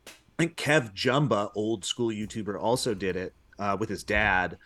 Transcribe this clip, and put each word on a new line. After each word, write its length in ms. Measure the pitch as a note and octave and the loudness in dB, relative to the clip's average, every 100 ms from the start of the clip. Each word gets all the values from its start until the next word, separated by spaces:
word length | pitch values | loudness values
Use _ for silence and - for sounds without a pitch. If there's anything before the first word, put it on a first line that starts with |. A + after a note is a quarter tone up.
| - | -20
I 20 | - _ - | -20 _ -4
think 180 | E3 - | -4 -2
Kev 360 | - D3+ A#2 | 2 2 2
Jumba, 600 | F#2+ B2 C3+ C#3+ G#2+ G#2 | -2 0 2 4 2 0
old 300 | G2+ G#2+ A2+ | -2 -2 -2
school 240 | - - A#2 | -4 -2 -2
YouTuber, 500 | G#2+ G#2+ A2+ G2+ F#2+ | -2 -6 -6 -6 -2
also 340 | G2+ B2+ B2+ | 0 0 0
did 200 | G2 F#2+ | -2 -2
it, 180 | F2+ F2+ _ _ - | -2 -6 _ _ -8
uh, 160 | G2+ G2 | -2 -2
with 120 | G2+ | -2
his 120 | F#2+ | -6
dad. 560 | - G#2 G#2+ F#2 F2+ F2 | 0 2 4 4 2 -4